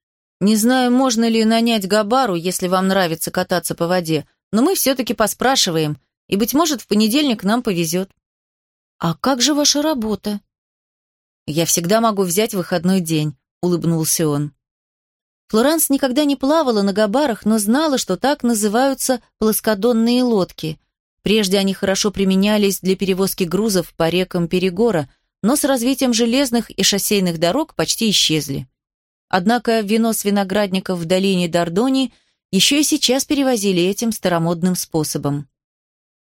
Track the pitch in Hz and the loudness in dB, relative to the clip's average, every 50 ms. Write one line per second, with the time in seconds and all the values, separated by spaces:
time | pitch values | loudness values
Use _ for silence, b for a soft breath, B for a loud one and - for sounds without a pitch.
0 | _ _ _ _ _ _ _ - 180 208 220 208 214 240 262 262 247 247 247 254 | _ _ _ _ _ _ _ -2 0 2 2 2 2 2 2 2 2 2 2 2
1 | 269 262 233 226 233 226 220 226 220 220 226 226 226 233 233 214 190 175 208 214 | 2 2 0 0 0 2 2 2 2 2 2 2 2 2 0 0 0 0 0 0
2 | 214 202 247 269 262 220 175 170 160 185 180 - 190 175 185 185 185 190 190 196 | 2 2 0 0 2 0 -2 -2 -4 -4 -4 -4 -2 0 2 2 2 2 2 2
3 | 180 165 165 - - 170 - 185 185 - 180 170 165 - 160 - 170 170 180 185 | 0 0 -2 -6 -8 -6 -4 -4 -2 0 -2 -2 -2 -4 -4 -2 -2 0 0 0
4 | 170 160 160 143 131 - _ _ _ _ 196 220 262 359 392 - - 269 277 262 | 0 0 -2 -2 -4 -8 _ _ _ _ 0 0 2 2 0 0 0 0 -2 -2
5 | 226 - 240 - 220 202 - - 226 247 269 254 - 190 160 160 156 151 147 - | -4 -4 -2 -2 -2 -2 -2 0 0 0 2 2 0 0 0 0 -2 -2 -4 -8
6 | _ _ _ _ _ - - 196 233 - - 294 349 311 285 214 - - 247 208 | _ _ _ _ _ -4 -2 -2 0 0 0 0 0 0 -2 -6 -4 0 0 2
7 | 220 214 220 302 302 277 220 214 - 196 226 247 247 226 180 170 170 156 175 185 | 2 2 2 2 0 0 -2 -2 -2 -2 -2 0 -2 -2 -2 -2 -2 -2 -2 -4
8 | 190 - _ _ _ _ _ _ _ _ _ _ _ _ _ _ _ _ _ - | -4 -6 _ _ _ _ _ _ _ _ _ _ _ _ _ _ _ _ _ -6
9 | - 170 160 - - 254 277 240 240 285 302 294 294 - - 285 294 311 311 247 | -4 -4 -4 -2 -2 -2 0 0 0 0 0 0 0 0 0 0 -2 -2 -2 -2
10 | 214 220 208 - - 214 208 202 - _ _ _ _ _ _ _ _ _ _ _ | -4 -4 -6 -6 -6 -6 -8 -8 -10 _ _ _ _ _ _ _ _ _ _ _
11 | _ _ _ _ _ _ _ _ _ - 143 165 165 - - 180 170 170 214 226 | _ _ _ _ _ _ _ _ _ -6 -4 -2 0 0 0 -2 0 2 2 2
12 | 233 226 208 196 190 175 160 202 220 220 208 185 165 - 185 170 165 180 190 190 | 2 0 0 0 -2 -2 0 -2 -2 -2 -2 -6 -4 -2 -2 -2 0 2 2 0
13 | 170 160 165 151 151 151 131 - _ _ _ _ - 180 175 160 160 170 170 160 | 0 0 -2 -2 -2 -2 -6 -8 _ _ _ _ -2 -2 0 0 0 0 -2 0
14 | 160 - - - 165 151 147 143 147 151 - _ _ _ _ _ _ _ _ _ | -2 -2 -2 0 0 0 0 -2 -4 -6 -10 _ _ _ _ _ _ _ _ _
15 | _ _ _ _ _ _ _ _ _ - - 214 247 294 330 320 - - 277 269 | _ _ _ _ _ _ _ _ _ -2 0 2 2 2 2 0 0 0 0 0
16 | 285 254 233 294 302 285 277 - 269 269 311 330 302 254 226 202 196 202 190 214 | 0 0 2 2 2 2 0 0 0 2 2 2 2 2 0 2 0 0 0 0
17 | 214 208 202 277 302 262 214 - - 208 220 220 202 208 233 294 330 311 269 240 | 0 0 2 0 0 0 -2 -2 0 0 0 0 2 2 2 2 2 0 0 -2
18 | - - 185 - - 269 294 - - 233 240 208 214 208 202 240 269 277 269 - | -2 -4 -4 -2 0 -2 0 0 0 0 0 0 0 0 2 2 2 0 0 -2
19 | - - 254 b b b b - 220 220 208 - - 220 214 190 202 247 233 226 | -2 -2 -2 b b b b -2 0 0 0 0 0 0 0 2 2 2 2 2
20 | 226 233 240 247 254 247 226 190 175 - - - 160 156 156 - _ _ _ _ | 2 2 2 2 2 2 2 0 0 -2 -4 -8 -8 -8 -8 -10 _ _ _ _
21 | _ _ _ _ - 185 208 220 208 180 196 202 190 196 185 - 202 190 190 - | _ _ _ _ -2 0 2 2 2 2 0 0 0 0 -2 -2 -2 -2 0 0
22 | - 208 - 190 196 190 190 190 196 208 214 214 202 196 190 - - 180 190 190 | -2 -2 -2 0 0 2 2 2 2 2 2 2 2 0 0 -2 -2 -2 -2 0
23 | 202 185 190 180 196 180 - - 190 160 175 196 220 226 190 180 160 - - - | 0 -2 0 0 -2 -2 -2 -4 -4 -2 0 0 0 0 0 -2 -2 -4 -4 -2
24 | 165 165 165 180 185 - - 180 170 160 - 180 180 185 170 185 233 233 196 160 | -2 0 0 0 -2 -2 -2 -2 -2 0 0 0 0 -2 0 0 0 0 0 0
25 | 143 - _ _ _ _ _ _ - 214 285 285 - 269 269 240 226 262 269 - | -2 -6 _ _ _ _ _ _ -2 0 0 2 2 0 0 0 0 -2 0 0
26 | 269 247 233 214 240 226 240 277 285 240 233 233 226 - - - 190 - 202 196 | 0 0 0 0 0 2 2 0 0 0 0 -2 -4 -4 -4 -2 0 0 0 0
27 | - - 214 202 185 175 165 160 170 170 190 285 320 - _ - 160 - - - | 0 0 2 2 2 0 0 0 0 0 0 0 -2 -4 _ -4 -4 -4 -2 -2
28 | 226 214 175 - - - 156 151 143 151 139 147 131 - _ _ _ _ _ _ | 0 0 2 2 0 0 0 -2 -2 -4 -6 -8 -8 -10 _ _ _ _ _ _
29 | _ _ _ _ _ - - 190 175 214 240 240 - 233 226 226 214 190 220 226 | _ _ _ _ _ -2 -2 0 2 0 0 0 0 0 0 0 0 0 0 2
30 | 226 226 214 - - 202 202 202 196 190 190 208 208 190 185 190 185 - 185 170 | 2 0 -2 -2 -2 -2 0 0 0 0 0 -2 0 0 -2 -4 -4 -4 -4 -4
31 | 170 160 185 185 190 196 190 180 180 165 165 170 170 170 165 196 247 269 269 269 | -2 0 0 2 2 2 2 0 0 0 0 0 0 0 0 0 0 2 0 0
32 | 262 240 b b b b b b _ _ - 190 - - 285 302 285 - 320 277 | -2 -4 b b b b b b _ _ 0 2 2 2 2 2 2 2 0 0
33 | - - 247 277 - - 302 277 277 262 247 208 196 202 185 170 175 185 202 - | 0 0 0 0 -2 -2 0 0 2 2 0 0 0 0 2 2 0 0 0 -2
34 | 233 226 208 - - 185 175 170 165 170 175 160 170 185 180 - - - - 160 | -4 -4 -4 -2 -2 0 0 0 0 0 -2 0 0 -2 -2 -2 -4 -4 -4 -4
35 | 151 - - 151 139 143 143 147 143 - _ _ _ _ _ _ _ _ _ _ | -2 -2 -4 -4 -4 -4 -4 -6 -8 -12 _ _ _ _ _ _ _ _ _ _
36 | _ _ _ _ | _ _ _ _